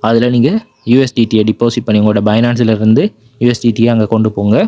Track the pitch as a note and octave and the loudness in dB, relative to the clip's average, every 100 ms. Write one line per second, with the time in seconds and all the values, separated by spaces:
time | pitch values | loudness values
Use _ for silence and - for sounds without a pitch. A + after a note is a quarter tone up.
0 | A2+ A#2 B2 B2 B2 G#3+ - _ - B2 | 0 0 0 0 0 -2 -8 _ 0 0
1 | B2+ - A2+ A2 G#2+ A2 A#2+ A#2 A2+ G#2+ | 0 -2 0 0 0 0 -2 -2 -2 0
2 | G#2+ G#2 G#2 A2 A#2+ A#2+ A2+ G#2+ A2 A2+ | 2 0 0 0 0 0 0 0 2 2
3 | G3+ _ _ _ A#2+ A#2+ A#2+ G#2+ A#2 A2+ | 0 _ _ _ -2 0 -2 0 0 0
4 | A2 A2+ A2 G#2+ G#2 A#2 | 0 0 -2 -2 0 0